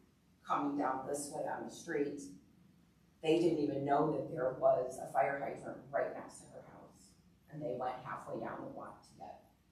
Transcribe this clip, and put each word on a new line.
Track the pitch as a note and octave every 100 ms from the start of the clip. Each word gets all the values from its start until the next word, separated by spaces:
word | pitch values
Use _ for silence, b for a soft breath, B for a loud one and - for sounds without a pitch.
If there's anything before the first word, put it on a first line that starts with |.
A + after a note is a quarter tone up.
| _ _ _ _ -
coming | - C#3+ C#3+
down | C#3 - C#3+
this | C#3+ -
way | - -
on | A#2
the | A2+
street. | - - D3 C#3+ - - - - - - - - _ _ -
They | D#3 E3
didn't | E3+ D3+
even | D3 C#3 C#3
know | C#3+ D#3
that | - -
there | B2 B2+ -
was | C3 C3 B2+ -
a | -
fire | C3+ C#3+ C#3+
hydrant | C3+ B2 - - -
right | - -
next | - - -
to | -
her | - - -
house. | - - - - - _ -
And | D3+
they | C#3 B2+
went | B2+ -
halfway | - - - A2+
down | A2+ -
the | - -
block | - - -
to | -
get | - - - _ _